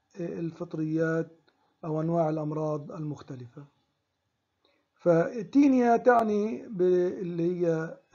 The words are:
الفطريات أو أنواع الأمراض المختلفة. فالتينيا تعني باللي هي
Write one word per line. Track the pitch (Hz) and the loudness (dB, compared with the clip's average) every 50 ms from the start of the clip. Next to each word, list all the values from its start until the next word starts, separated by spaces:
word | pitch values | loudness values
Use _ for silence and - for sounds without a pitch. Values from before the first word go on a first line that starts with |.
| _ _ - 196 | _ _ -12 -10
الفطريات | 170 170 - 180 170 160 160 - 175 170 - 160 156 156 156 160 165 160 160 165 160 160 - _ _ _ _ _ _ _ _ - - | -10 -8 -8 -8 -8 -8 -8 -10 -12 -10 -6 -6 -4 -2 0 0 0 0 0 -2 -4 -6 -10 _ _ _ _ _ _ _ _ -12 -8
أو | 160 156 156 | -6 -4 -2
أنواع | 160 165 170 170 160 156 | -2 0 0 2 0 0
الأمراض | 156 156 151 151 156 156 156 151 151 147 143 - | 0 -2 -4 -4 -4 -4 -4 -4 -4 -6 -8 -10
المختلفة. | - 160 156 151 139 - - - 139 123 123 120 - 151 143 _ _ _ _ _ _ _ _ _ _ _ _ _ _ _ _ _ _ _ _ _ _ _ _ _ _ | -10 -8 -8 -8 -8 -10 -12 -16 -14 -14 -16 -18 -18 -20 -20 _ _ _ _ _ _ _ _ _ _ _ _ _ _ _ _ _ _ _ _ _ _ _ _ _ _
فالتينيا | _ - 175 165 165 175 185 247 233 185 - - 277 294 277 262 254 240 233 233 | _ 2 2 4 4 2 0 -4 -8 -8 0 4 6 6 6 6 4 4 4 4
تعني | 226 233 247 240 233 226 214 208 208 208 226 247 277 269 | 4 6 6 4 6 4 2 0 0 0 -2 -4 -8 -10
باللي | 269 226 175 180 185 180 180 180 185 - 220 190 170 175 165 165 180 180 175 175 | -10 -2 0 2 4 4 4 2 0 -2 -4 -8 -6 -4 -2 -2 -2 -2 0 0
هي | 170 165 160 160 160 - - _ _ | 0 0 -2 -4 -8 -10 -16 _ _